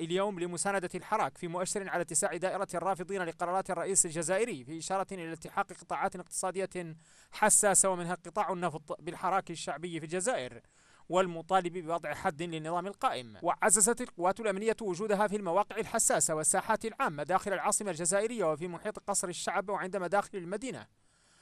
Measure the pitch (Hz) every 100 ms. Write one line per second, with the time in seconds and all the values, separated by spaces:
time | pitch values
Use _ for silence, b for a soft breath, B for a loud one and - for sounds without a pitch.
0 | 165 175 202 190 175 175 202 196 175 180
1 | - 220 151 - 175 170 185 208 190 175
2 | 170 160 202 165 185 180 196 180 170 185
3 | 175 196 175 165 175 185 185 175 160 190
4 | 175 156 156 190 240 165 120 160 160 190
5 | 185 190 165 165 170 - 196 175 - 160
6 | 185 196 170 - 190 180 190 185 170 160
7 | b b b - 214 - 208 180 196 180
8 | 175 180 - 208 175 180 175 156 151 175
9 | 156 160 185 190 180 165 - 151 175 165
10 | 156 180 190 233 123 117 - b b b
11 | b 175 190 165 165 190 180 170 156 170
12 | 160 147 190 151 175 160 156 175 180 202
13 | 262 127 120 98 170 151 202 196 214 233
14 | 247 - 175 190 220 196 220 214 220 175
15 | 214 196 214 208 190 170 - 208 190 -
16 | - 233 - 156 156 190 - 214 226 -
17 | 262 147 143 185 208 185 160 202 208 156
18 | 175 196 220 240 170 151 180 165 208 -
19 | - 196 180 170 - 180 196 190 180 196
20 | 175 196 196 202 175 175 254 151 107 _
21 | b b b b